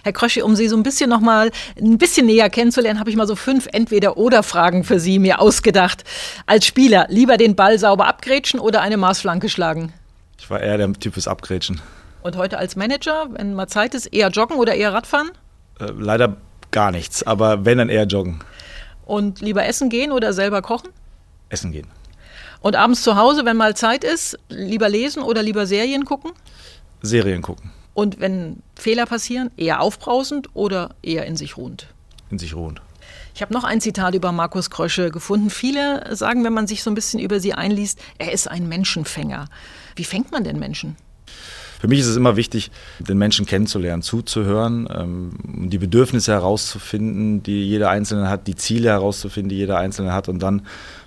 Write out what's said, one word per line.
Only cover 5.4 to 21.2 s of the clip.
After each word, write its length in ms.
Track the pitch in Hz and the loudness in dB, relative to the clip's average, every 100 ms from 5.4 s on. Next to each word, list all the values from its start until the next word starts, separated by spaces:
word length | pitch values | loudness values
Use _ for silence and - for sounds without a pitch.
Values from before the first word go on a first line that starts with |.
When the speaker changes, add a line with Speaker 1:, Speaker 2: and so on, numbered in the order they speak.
Speaker 1:
ausgedacht. 640 | 214 - 226 196 180 - - - - - | 6 6 4 4 4 0 -10 -12 -12 -8
Als 220 | - 214 - | 4 4 4
Spieler, 400 | - 262 196 - | 6 8 8 6
lieber 300 | 208 254 233 | 4 6 8
den 180 | 226 202 | 6 6
Ball 220 | 196 220 | 6 6
sauber 280 | 208 196 - | 6 4 4
abgrätschen 540 | - - 269 269 262 | 0 0 0 0 -2
oder 220 | 220 214 | 2 2
eine 160 | 196 214 | 2 2
Maßflanke 500 | 185 185 190 170 214 | 2 2 0 -2 -2
schlagen? 440 | - 170 160 160 - - - _ - | -2 -2 -2 -6 -12 -20 -20 _ -20
Speaker 2:
Ich 120 | - | -8
war 100 | 101 | -4
eher 160 | 104 104 | 0 0
der 160 | 101 | 0
Typ 220 | 98 110 | -2 -6
fürs 120 | 92 98 | -6 -6
Abgrätschen. 540 | 95 - 92 - 87 - - - - | -6 -6 -6 -4 -8 -10 -20 -20 -12
Speaker 1:
Und 140 | 180 180 | -8 -4
heute 220 | 185 - | -4 -4
als 160 | 185 | -6
Manager, 540 | 196 214 285 320 311 302 | -4 -4 -2 -2 -4 -4
wenn 240 | 226 202 | -6 -6
mal 140 | 196 185 | -6 -4
Zeit 260 | 214 233 | -2 -2
ist, 120 | 254 - | -4 -4
eher 240 | 202 196 | 0 2
joggen 260 | 208 233 302 | 2 0 2
oder 180 | 233 | 2
eher 180 | 196 208 | 2 0
Radfahren? 380 | 202 - 285 320 370 - _ _ - | -2 -2 -2 -2 -8 -20 _ _ -12
Speaker 2:
Äh, 140 | 104 107 | -12 -6
leider 400 | 104 113 120 98 - - - | 0 2 2 0 -14 -20 -4
gar 180 | 107 104 | 0 2
nichts, 320 | 87 82 - | 0 -6 -6
aber 420 | - 104 110 104 | -2 2 4 4
wenn, 140 | 98 123 | 4 4
dann 100 | 113 | 4
eher 160 | 110 | 2
joggen. 360 | 104 98 92 80 - - - - - - | 2 0 -2 -6 -12 -20 -20 -18 -18 -18
Speaker 1:
Und 360 | - 208 202 190 | -8 -4 -4 -4
lieber 240 | 208 202 | -4 -2
essen 260 | - - 262 | -2 -2 -2
gehen 200 | 233 285 | 0 -2
oder 220 | 262 220 | 0 -2
selber 280 | 190 196 202 | 0 -2 -2
kochen? 280 | 185 240 370 - - - | -4 -6 -8 -20 -20 -20